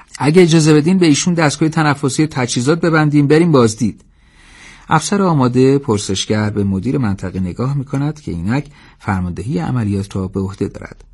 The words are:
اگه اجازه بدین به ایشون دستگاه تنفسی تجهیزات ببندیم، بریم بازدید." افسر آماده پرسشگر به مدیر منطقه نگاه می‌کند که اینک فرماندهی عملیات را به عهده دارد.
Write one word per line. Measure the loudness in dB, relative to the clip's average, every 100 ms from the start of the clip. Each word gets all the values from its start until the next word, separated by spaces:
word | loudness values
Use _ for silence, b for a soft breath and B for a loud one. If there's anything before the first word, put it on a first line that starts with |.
| B B
اگه | 2 4
اجازه | 6 6 4
بدین | 4 4 2
به | 4
ایشون | 2 2
دستگاه | 0 0 0 -2
تنفسی | 0 0 0 -2 0 -2
تجهیزات | -2 -4 -2 0 0
ببندیم، | 2 2 2 2 4
بریم | 4 4
بازدید." | 4 4 2 -4 -6 _ B B B B B B B B
افسر | -2 0 0
آماده | 0 2 2 2 2 2
پرسشگر | 0 -4 -2 -6 -2 -2 -2
به | -2
مدیر | -2 -2 -2 -2
منطقه | -2 -4 -6 -6
نگاه | -6 -4 -4
می‌کند | -4 -6 -4 -4 -6
که | -10
اینک | -8 -4 -4 -6 b b b
فرماندهی | -6 -4 -4 -6 -6 -6
عملیات | -4 -4 -2 -4 -6 -6
را | -6
به | -6
عهده | -8 -6 -8
دارد. | -8 -18 -20 -20